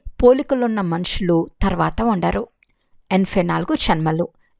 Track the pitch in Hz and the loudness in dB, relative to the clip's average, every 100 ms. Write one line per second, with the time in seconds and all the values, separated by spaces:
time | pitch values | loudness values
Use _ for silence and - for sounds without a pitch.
0 | - - 247 262 294 262 240 214 180 165 | -14 2 4 4 2 -2 0 -2 -2 -2
1 | 180 - 180 165 - - 196 175 160 - | -4 -2 0 0 0 -2 -2 0 -2 0
2 | 233 196 170 196 - _ _ _ _ _ | -2 0 -2 -2 -6 _ _ _ _ _
3 | - 190 190 196 175 165 175 311 - 160 | -2 0 2 0 0 -2 -2 -2 0 0
4 | 160 160 175 _ _ | 0 -2 -4 _ _